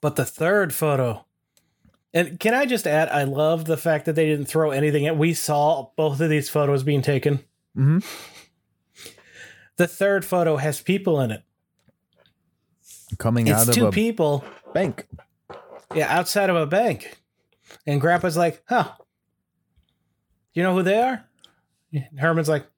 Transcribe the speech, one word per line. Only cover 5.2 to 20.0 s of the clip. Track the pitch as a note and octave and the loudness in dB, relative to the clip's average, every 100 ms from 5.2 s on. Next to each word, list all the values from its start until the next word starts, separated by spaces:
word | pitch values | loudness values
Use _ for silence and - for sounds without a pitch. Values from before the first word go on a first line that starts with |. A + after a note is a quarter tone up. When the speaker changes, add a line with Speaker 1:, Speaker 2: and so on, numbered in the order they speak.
| D#3+ | 0
Speaker 1:
saw | D#3+ - D3 D3 D3+ C3+ - | 0 0 2 2 2 -2 -2
both | D#3 C#3 | -2 0
of | D#3+ | 0
these | D3+ C#3 | 0 0
photos | D3+ C#3+ C#3+ | 0 2 0
being | C3 C#3+ | 0 0
taken. | C3 C#3 D3 C#3 - _ _ - | 2 0 0 -2 -4 _ _ 0
Speaker 2:
Mm-hmm. | C3+ E3 - - - - - _ _ _ _ _ - - - - - - - - | 2 2 -2 -14 -20 -20 -20 _ _ _ _ _ -20 -20 -20 -20 -20 -20 -20 -2
Speaker 1:
The | F3 | -2
third | - G3 G3 - | 0 0 0 0
photo | F3+ E3+ D3+ | 0 2 0
has | D3 C#3 | -2 -4
people | - F#3+ F#3+ D#3 | -2 -2 2 0
in | B2+ | 0
it. | A2 _ _ _ _ _ _ _ _ _ _ _ _ _ _ _ - - - | -4 _ _ _ _ _ _ _ _ _ _ _ _ _ _ _ -20 -16 -6
Speaker 2:
Coming | A#2 A#2 A2+ | -2 0 2
Speaker 1:
It's | G#2 | 4
Speaker 2:
out | A#2 | 4
of | A#2+ | 4
Speaker 1:
two | A2 | 2
Speaker 2:
a | |
Speaker 1:
people. | F3+ A3+ A3 D#3 C#3+ - - - | 2 0 0 0 0 -4 -20 -6
Speaker 2:
bank. | D#3 F#3 - - - - _ _ - - - _ D#3+ | -2 -2 -4 -14 -20 -20 _ _ -20 -20 -20 _ -4
Speaker 1:
Yeah, | D3+ D#3+ | 0 0
outside | F3+ G3+ G3 | 0 0 0
of | F3 | 0
a | D3+ | 0
bank. | F3+ A#3 C3 - - _ _ _ _ _ - - | 0 0 -2 -8 -20 _ _ _ _ _ -14 -4
And | C#3+ | 0
Grandpa's | D#3 F3 F3+ D#3+ | 2 2 0 0
like, | E3+ D#3 _ | 0 -2 _
"Huh. | A#3+ E3 - _ _ _ _ _ _ _ _ _ _ | -2 -2 -6 _ _ _ _ _ _ _ _ _ _